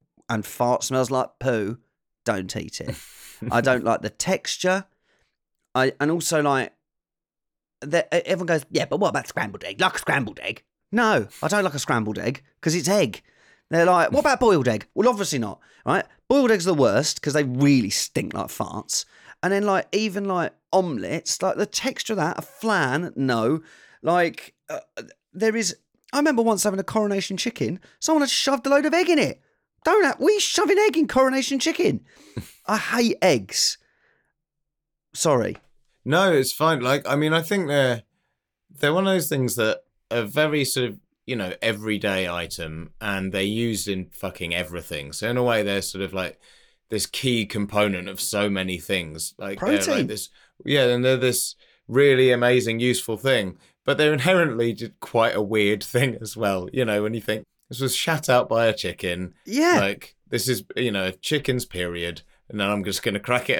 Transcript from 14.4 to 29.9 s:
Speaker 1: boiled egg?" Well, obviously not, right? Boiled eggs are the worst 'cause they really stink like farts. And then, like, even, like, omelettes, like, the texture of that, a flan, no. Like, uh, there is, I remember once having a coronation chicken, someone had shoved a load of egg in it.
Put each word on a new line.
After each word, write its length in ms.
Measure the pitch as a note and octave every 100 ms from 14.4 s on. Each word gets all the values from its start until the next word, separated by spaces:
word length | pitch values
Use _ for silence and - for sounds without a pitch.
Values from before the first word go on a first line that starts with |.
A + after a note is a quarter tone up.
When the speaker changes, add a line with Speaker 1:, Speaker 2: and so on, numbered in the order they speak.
Speaker 1:
boiled 260 | A#3 E3 A#2+
egg?" 180 | G#2+ - -
Well, 120 | A#3
obviously 320 | G#3 F#3+ C#3
not, 220 | G#2 - _ _ -
right? 200 | F#3 - _ -
Boiled 240 | C#4 B3
eggs 160 | G#3 F3
are 40 | D3+
the 60 |
worst 400 | A#2+ G#2 D3+ -
'cause 100 | D3
they 120 | D3 C3+
really 440 | B2+ C#3+ C3+ G2+
stink 440 | - - - G2
like 140 | - -
farts. 580 | - - G#2 - - - _ - -
And 120 | F3+
then, 100 | G3 G#3
like, 220 | F#3+ -
even, 320 | G3+ A3 F#3 G3
like, 280 | F3+ D#3+ - -
omelettes, 680 | F#3+ F3 A#2+ F2+ D#3+ - -
like, 140 | F#3 -
the 100 | G#3
texture 460 | - C4 - -
of 60 | G3+
that, 200 | D#3+ -
a 40 |
flan, 720 | - - A3 G3 C3+ C#3+ F3+ -
no. 460 | C3 A#2 A2+ D#3 - - - _
Like, 520 | D#3+ F3 E3+ - - _ -
uh, 120 | D#3 - - - - _
there 240 | F3 A3 A3+
is, 220 | F3+ - _ _ -
I 60 | C#4
remember 240 | D4+ A#3+
once 220 | A3+ G3 G#3
having 120 | F#3+
a 20 |
coronation 540 | - A3 G#3 G3 - F#3
chicken, 420 | A#3+ - A#2 F3+ _ -
someone 180 | - D#4
had 80 | C#4
shoved 380 | - C#4+ C4+ C4+
a 20 |
load 160 | C#4+ D4+
of 80 |
egg 160 | E4 F4
in 80 | D#4
it. 240 | D#3 - _ _ _ _ D#4